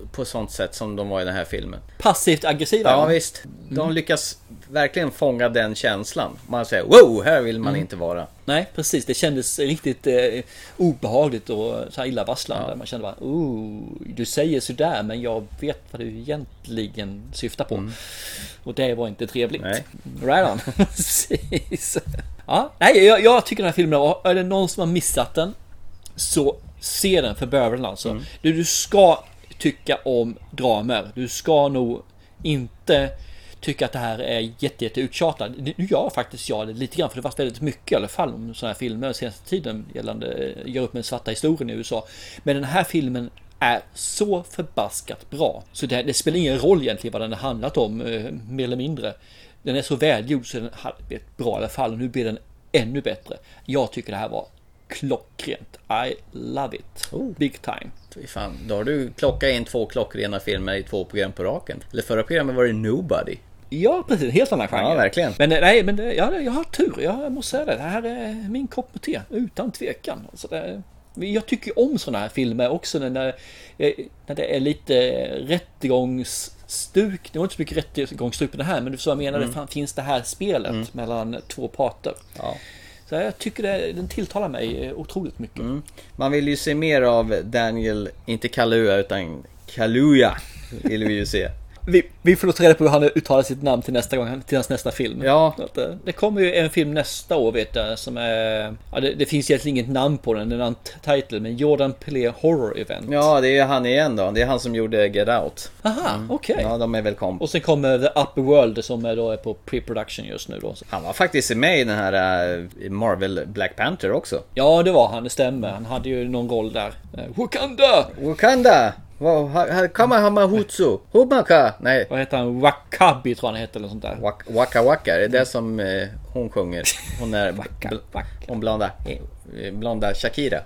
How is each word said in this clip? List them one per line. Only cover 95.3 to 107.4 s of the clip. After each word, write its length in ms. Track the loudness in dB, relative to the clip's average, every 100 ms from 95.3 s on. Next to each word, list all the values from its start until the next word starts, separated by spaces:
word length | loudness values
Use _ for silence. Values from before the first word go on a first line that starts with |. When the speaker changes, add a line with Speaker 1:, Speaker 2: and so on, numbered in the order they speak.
| 6 6 2
Speaker 2:
Så 60 |
att, 140 | -6 -4
eh, 100 | -4 -6
det 80 | -8
kommer 280 | 0 0 4
ju 140 | 2
en 160 | 4 2
film 240 | 2 0
nästa 420 | 0 -4 -6 -2 2
år, 160 | 2
vet 240 | 0 -2 -4
jag, 220 | -4 -6
som 180 | -8 -4
är, 580 | -2 0 0 -2 -4 -10 -10
ja, 80 | -2
det, 140 | -2
det 120 | 0 0
finns 240 | 0 2
egentligen 260 | 2 2 -2
inget 120 | 0
namn 280 | 0 0 0
på 160 | -2
den, 140 | -2 -2
den 120 | -2
är 40 | -2
en 80 | -4 -10 -8
title, 360 | 0 0 0 -4
men 160 | -4 0
Jordan 360 | 2 4 2
Peele 400 | -2 -4 0 0 2
Horror 380 | 2 2 0 -4
Event. 320 | -6 -8 -2
Speaker 1:
Ja, 300 | 4 6 6
det 180 | 6 6
är 60 |
han 220 | 4 4 2
igen 300 | 4 2 2
då. 140 | 0
Det 120 | 2
är 40 | 2
han 140 | 0
som 140 | -2
gjorde 320 | -2 0 4 4
Get 200 | 4 2
Out. 420 | 2 0 -6 -14 -4
Speaker 2:
Aha, 320 | -2 0 -2
Speaker 1:
Mm. 160 | -2 -2
Speaker 2:
okej. 260 | -4 -2 -2
Speaker 1:
Ja, 140 | 0 0
de 160 | 0
är 80 | 0
väl 120 | -2
komp-. 260 | -2 -4 -4